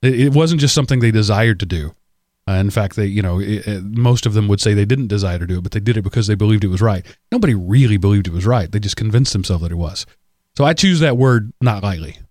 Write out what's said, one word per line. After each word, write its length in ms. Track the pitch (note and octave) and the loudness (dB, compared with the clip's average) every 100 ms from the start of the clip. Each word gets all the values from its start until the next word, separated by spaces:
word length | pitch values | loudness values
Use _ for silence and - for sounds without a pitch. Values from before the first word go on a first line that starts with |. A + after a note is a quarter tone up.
It, 180 | B2+ B2+ | 0 2
it 120 | C3+ | 2
wasn't 280 | C#3+ D#3+ E3 | 4 2 2
just 140 | C#3+ | 2
something 260 | - C3 C3+ | 0 0 2
they 100 | A#2 | 2
desired 500 | A2 G2+ G#2 A2+ G2 | 2 2 2 2 0
to 60 | F#2 | -2
do. 280 | F2 D2+ - _ _ _ _ - | -6 -6 -12 _ _ _ _ -4
Uh, 60 | |
in 160 | F#2+ G2 | -2 0
fact, 260 | F#2+ G2+ - | 0 -4 -2
they, 100 | G2+ | -2
you 160 | G2+ | -2
know, 160 | F#2+ F2+ | -2 -2
it, 280 | G2+ G#2 - | -2 -4 -4
it, 160 | G2+ | -8
most 420 | F#2+ A2+ A#2+ B2 A#2 | -6 0 2 2 2
of 80 | |
them 140 | G#2+ G#2 | 0 2
would 120 | G2+ | 0
say 140 | - | 2
they 100 | G#2 | 2
didn't 220 | G#2 C3 B2 | 2 0 0
desire 320 | G#2 G2 F2 | -2 -2 -4
to 80 | E2+ | -4
do 120 | F2+ | -4
it, 40 | |
but 80 | F2+ | -4
they 100 | G#2+ | -4
did 160 | G#2 A2 | -2 -2
it 60 | |
because 240 | G2 A#2+ G#2 | -2 -2 -2
they 80 | |
believed 300 | G#2 G#2 G#2+ | 0 2 2
it 40 | G2 | 0
was 140 | F#2 | 0
right. 240 | A2 F#2 - - _ | 0 0 -6 -20 _
Nobody 240 | A#3+ G3+ | 0 0
really 420 | G#2+ F2+ A2+ C3 G#2 | 0 2 2 4 2
believed 300 | G2 G2+ F#2 | 2 2 0
it 60 | |
was 120 | E2+ | -2
right. 260 | G2 A#2+ F2+ | 0 0 -2
They 100 | G#2+ | -4
just 160 | G#2 - | -4 -4
convinced 360 | A2 A2 C3 | -2 0 0
themselves 300 | G#2 F2+ F2+ | -2 -2 -2
that 80 | E2+ | -2
it 60 | E2+ | -4
was. 300 | F2 - - _ _ _ _ - | -6 -8 -16 _ _ _ _ 0
So 80 | |
I 100 | C#3+ | 0
choose 240 | D#3+ G3 F3 | 2 2 2
that 160 | D#3 B2 | 2 2
word 360 | C3 A#2+ G#2+ - | 4 2 0 -2
not 240 | B2 G#2 | -2 0
lightly. 340 | G2+ F#2 D#2 - - | -4 -6 -10 -16 -20